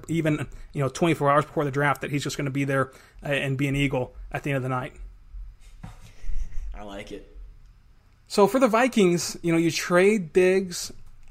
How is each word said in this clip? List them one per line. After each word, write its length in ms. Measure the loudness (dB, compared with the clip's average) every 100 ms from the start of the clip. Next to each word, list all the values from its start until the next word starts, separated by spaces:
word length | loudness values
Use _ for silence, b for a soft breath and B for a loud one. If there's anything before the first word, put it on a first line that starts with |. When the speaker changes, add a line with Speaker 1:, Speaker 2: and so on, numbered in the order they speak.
| -2
Speaker 1:
even, 400 | 0 0 0 -4 b b
you 80 | -4
know, 80 | -4
twenty-four 400 | 0 0 2 4
hours 160 | 4 2
before 200 | -2 -2
the 60 |
draft, 300 | 0 0 0
that 100 | -2
he's 120 | -4
just 140 | -4 -4
gonna 120 | -4
be 140 | -2
there, 280 | 0 0 -2 B B B
uh, 40 | -4
and 300 | -2 -2 -2
be 100 | -2
an 80 | 0
Eagle 380 | 0 0 -4 -8 -10
at 120 | -8
the 80 | -4
end 60 | -4
of 60 |
the 60 | -2
night. 240 | -4 -6 -12 -18 -20 -18 -16 -16 -18 -20 -18 -18 -18 b b b b b b b -8
Speaker 2:
I 60 |
like 280 | -10 -12 -12
it. 240 | -14 -14 -18 -20 -20 -20 -20 -20 _ _ _ -4
Speaker 1:
So 180 | 4 4
for 140 | 6
the 80 | 4
Vikings, 680 | 4 2 4 4 4 -2 -4
you 100 | 0
know, 60 | 2
you 140 | 2
trade 640 | 0 2 4 4 4 0
Diggs. 580 | 2 4 4 -2 -6 -12 -12 -18 -20 -20